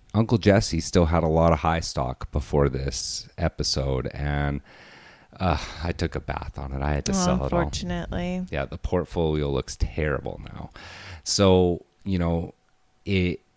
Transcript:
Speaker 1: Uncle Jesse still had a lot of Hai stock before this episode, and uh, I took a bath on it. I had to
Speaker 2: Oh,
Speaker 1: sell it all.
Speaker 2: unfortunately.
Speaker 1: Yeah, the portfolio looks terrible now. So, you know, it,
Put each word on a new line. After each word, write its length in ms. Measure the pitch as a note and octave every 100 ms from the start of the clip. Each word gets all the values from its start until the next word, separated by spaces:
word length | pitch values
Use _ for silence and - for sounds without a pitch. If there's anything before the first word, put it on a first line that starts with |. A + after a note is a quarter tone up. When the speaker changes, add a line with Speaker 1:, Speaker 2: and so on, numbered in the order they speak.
| _
Speaker 1:
Uncle 240 | G#2 A2+ A2+
Jesse 420 | G#2 G2 - E2
still 260 | - F#2 D#2+
had 160 | E2+
a 60 | D#2+
lot 240 | D#2+ E2
of 60 | D#2
Hai 200 | E2 E2
stock 500 | - - B1+ C2 -
before 360 | D#2 - D2+ C#2
this 600 | C2 C2+ - - - - -
episode, 680 | E2 - D2+ D2 C2+ C2 C#2
and 460 | - C#2+ D2 C#2+ C#2+ - - - - - - _ -
uh, 180 | F#2 D2+ - -
I 80 | F2
took 220 | - D#2+ C#2+
a 40 |
bath 380 | - D2 - -
on 140 | C2+
it. 100 | C2+
I 100 | C#2+
had 100 | D2 -
to 60 |
Speaker 2:
Oh, 20 |
Speaker 1:
sell 200 | F#3+ F3+ B1+ C2+
it 60 |
all. 80 | F3
Speaker 2:
unfortunately. 840 | E3 - F#3 F3 E3+ F3+ F3 F#3 F#3
Speaker 1:
Yeah, 140 | D2 -
the 120 | E3
portfolio 680 | - F2+ D#2 F2 D#2+ D2+ C#2+
looks 260 | C2+ - -
terrible 640 | - - D2+ C2+ - G1+ -
now. 180 | C2+ - - - - - F2+
So, 600 | - - G2 F#2 F2+ F2 - _
you 140 | G2 F#2
know, 360 | E2+ E2 E2+ - _ _ _ _
it, 360 | - F#2+ F2+ - _